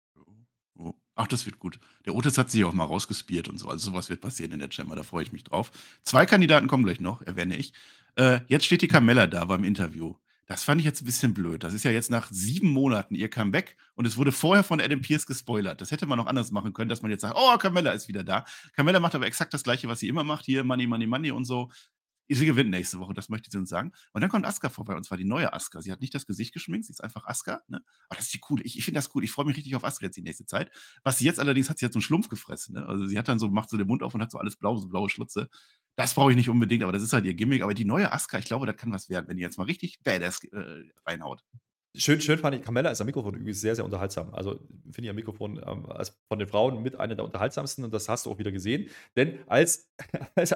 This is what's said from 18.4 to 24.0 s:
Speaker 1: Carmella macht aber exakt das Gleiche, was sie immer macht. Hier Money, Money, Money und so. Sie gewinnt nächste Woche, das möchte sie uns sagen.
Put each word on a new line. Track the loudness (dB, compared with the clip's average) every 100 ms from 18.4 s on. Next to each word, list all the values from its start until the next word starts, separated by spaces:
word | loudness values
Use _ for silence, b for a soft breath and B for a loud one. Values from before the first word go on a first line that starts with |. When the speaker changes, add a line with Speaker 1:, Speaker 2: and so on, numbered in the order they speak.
| -2 B B
Speaker 1:
Carmella | 2 4 6
macht | 4
aber | 0 -2
exakt | -2 -4
das | -4
Gleiche, | 0 0 -2
was | -4
sie | -2
immer | -2
macht. | -2 -4 0
Hier | 0
Money, | 2 0 0
Money, | 0 0
Money | 0 -2
und | -4 -4
so. | -4 -4 b b _ _ _ -2
Sie | 2 4
gewinnt | 6 4
nächste | 2 -4 -8
Woche, | -8 -10
das | -6
möchte | -8 -6
sie | -6
uns | -4
sagen. | -4 -6 -10